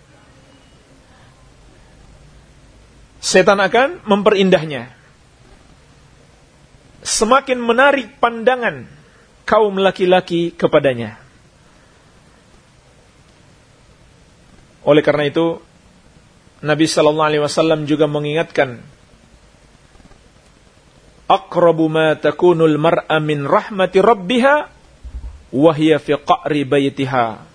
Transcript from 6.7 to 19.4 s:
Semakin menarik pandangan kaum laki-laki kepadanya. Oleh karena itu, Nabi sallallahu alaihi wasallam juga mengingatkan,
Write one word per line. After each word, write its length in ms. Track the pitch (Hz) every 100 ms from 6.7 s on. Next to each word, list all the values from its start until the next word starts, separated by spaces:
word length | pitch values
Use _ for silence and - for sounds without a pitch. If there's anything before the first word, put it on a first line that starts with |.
| _ _ - -
Semakin 560 | - 220 262 269 247
menarik 560 | 233 233 285 277 208 -
pandangan 720 | 233 233 220 254 220 139 110 - - _ _ _ -
kaum 320 | 220 214 190
laki-laki 720 | 190 185 180 180 - 170 170
kepadanya. 720 | - 170 156 139 123 110 - - _ _ _ _ _ _ _ _ _ _ _ _ _ _ _ _ _ _ _ _ _ _ _ _ _ _ _ _ _ _ _ _ _ _ _
Oleh 240 | - 147 151
karena 240 | 147 143
itu, 320 | 160 165 165 _ _ _ _ _ _ _ _ _ _ 147
Nabi 240 | 151 156
sallallahu 380 | - 151 156 151
alaihi 140 | 151 147
wasallam 400 | 156 160 156 147
juga 240 | 147 156
mengingatkan, 680 | 147 147 156 170 - 131 117 - - _ _ _ _